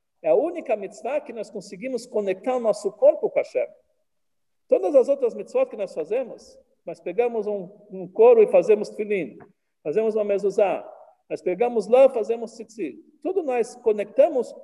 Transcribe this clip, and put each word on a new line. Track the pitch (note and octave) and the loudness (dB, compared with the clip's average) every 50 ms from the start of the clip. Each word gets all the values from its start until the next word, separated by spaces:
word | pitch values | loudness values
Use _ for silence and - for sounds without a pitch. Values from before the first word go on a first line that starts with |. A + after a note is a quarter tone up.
| _ _ _ _ | _ _ _ _
é | - D#3+ | 0 2
a | D#3 | 2
única | G#3 C#4 F4 F4 E4 - - A3 | 4 2 0 -4 -6 -6 -4 -4
mitzvah | G#3 G3+ - - - - A#3 C#4+ D4 D4 | -4 -6 -10 -14 -12 -8 -6 -6 -6 -6
que | - A#3 | -8 -12
nós | A3+ G3+ - | -12 -12 -12
conseguimos | - G#3 F#3 - - F3 G#3+ C4 C4 A3+ A3+ | -12 -14 -14 -14 -16 -12 -10 -8 -8 -10 -10
conectar | - - G#3+ G#3 F#3+ F#3 F#3+ - B3+ B3+ | -8 -6 -6 -4 -4 -4 -6 -4 -4 -4
o | B3+ | -2
nosso | A#3 A3 F#3+ - - G3 - | 0 -2 -2 -2 -4 -8 -2
corpo | - C4 D4 D#4+ - A3+ - | 2 4 4 4 4 0 -4
com | - C#3+ | -2 -2
Hashem. | B2+ - - - - - - _ _ _ _ _ _ _ _ _ _ _ _ _ _ _ _ _ _ - | -4 -2 -2 -6 -6 -6 -8 _ _ _ _ _ _ _ _ _ _ _ _ _ _ _ _ _ _ 0
Todas | C4 E4 F#4+ F4+ D4 | 0 0 2 2 2
as | C4 A3+ C#4 | 4 4 2
outras | C#4 C#4 C4+ A3+ G3 | 0 -2 -2 -4 -4
mitzvot | G#3 G3 - - B3 C4+ | -6 -10 -6 -2 -2 -2
que | B3+ B3 | -2 -4
nós | G#3+ G3 F3+ - | -10 -10 -10 -8
fazemos, | F3 D3+ D#3 G#3 B3+ C4 G#3+ - - - - - _ _ _ _ _ - | -8 -8 -6 -4 -6 -6 -8 -12 -20 -20 -20 -20 _ _ _ _ _ -16
nós | F3+ D#3 - | -16 -14 -12
pegamos | - F#3 F3+ G#3 A#3+ A#3+ A#3 A3+ G3 | -10 -8 -2 -2 -2 -2 -2 -4 -6
um, | G#3 G#3 G3+ F3+ F3 - - - - | -6 -6 -8 -8 -12 -16 -20 -20 -18
um | F#3 F#3+ F3+ | -16 -14 -14
couro | F3 - - A3 B3 A#3+ A3+ | -6 2 6 8 8 8 8
e | G#3 | 6
fazemos | G#3 - F3+ E3+ G#3+ G#3 G#3 G3+ - | 6 6 4 4 4 2 2 0 -4
tefilim, | - - G#3+ G3+ G#3 F#3+ D#3 A2+ - - - _ _ _ _ _ _ _ - | -8 -8 -6 -4 -4 -4 -4 -6 -12 -18 -20 _ _ _ _ _ _ _ -8
fazemos | D#3+ D3 G#3 A3 A3 G#3 | -6 -2 -2 -2 -2 -2
uma | A3 G#3 | -2 -2
mezuzá, | G#3 G3+ F#3+ F#3+ G3 F3+ G#3+ G#3 F#3 D#3 - - - - - - - _ _ _ - | -2 -2 -2 -2 -2 0 2 0 0 0 -4 -8 -12 -20 -20 -20 -20 _ _ _ -12
nós | D#3+ - - | -10 -8 -4
pegamos | F3+ F3+ F3+ A#3+ B3 A#3+ A3+ F#3+ G3+ | -4 -2 -2 -2 -2 -2 -2 -2 4
lã, | A#3 B3+ C4+ C4+ | 6 6 6 6
fazemos | C4+ A#3 G#3 G#3 A3+ A#3 A#3 A3 - | 4 0 -4 -4 -4 -6 -8 -12 -14
tzitzit. | - G#3+ - - A3+ F3 C#3+ - - - _ _ _ | -16 -20 -16 -12 -10 -8 -8 -10 -12 -20 _ _ _
Tudo | - D#4 F#4+ F#4+ E4 | -8 -4 -4 -4 -2
nós | C4+ B3 B3 G#3+ - - | -2 -2 -2 -2 -4 -6
conectamos | - - A3+ G#3+ G#3 G3+ G#3 - B3+ C#4+ E4+ D4+ B3+ G#3 - - - | -6 -2 -2 0 -2 -2 -4 2 2 2 4 2 0 -4 -6 -8 -18